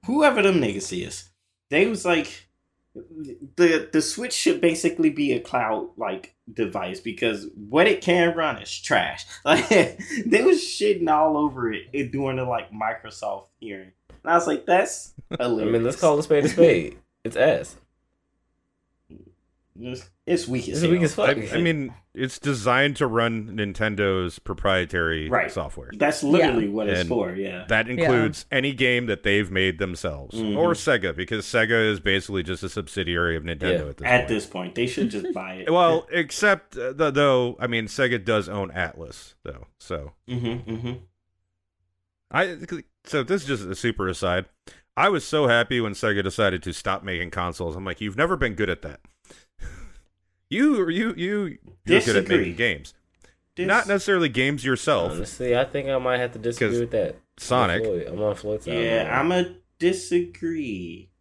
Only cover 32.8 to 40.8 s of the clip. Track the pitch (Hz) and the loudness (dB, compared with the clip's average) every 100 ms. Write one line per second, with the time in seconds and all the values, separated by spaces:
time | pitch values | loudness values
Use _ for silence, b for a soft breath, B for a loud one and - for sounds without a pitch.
32.8 | 90 - 87 85 85 82 80 80 90 87 | -8 -6 -2 0 0 -2 -6 -4 -2 -2
33.8 | 73 69 120 123 117 110 - 90 90 - | -2 -8 2 2 2 -4 -4 -10 -8 -4
34.8 | 123 - - 104 - - 92 92 - 170 | -4 -2 -2 -2 -6 -6 -8 -8 0 4
35.8 | 175 165 - 175 151 - 208 196 - 139 | 4 2 0 -4 -2 0 2 2 -2 -8
36.8 | 123 139 156 139 143 127 123 - 120 117 | -6 0 2 4 4 4 2 -2 -2 -2
37.8 | 110 - 127 117 95 110 87 101 95 92 | -2 0 0 0 0 0 0 -6 -6 -4
38.8 | 85 - 82 - - _ - 71 - _ | -6 -6 -16 -16 -20 _ -16 -14 -18 _
39.8 | - 85 71 - - 123 120 120 117 113 | -10 -10 -10 -18 -10 -6 -4 -6 -6 -8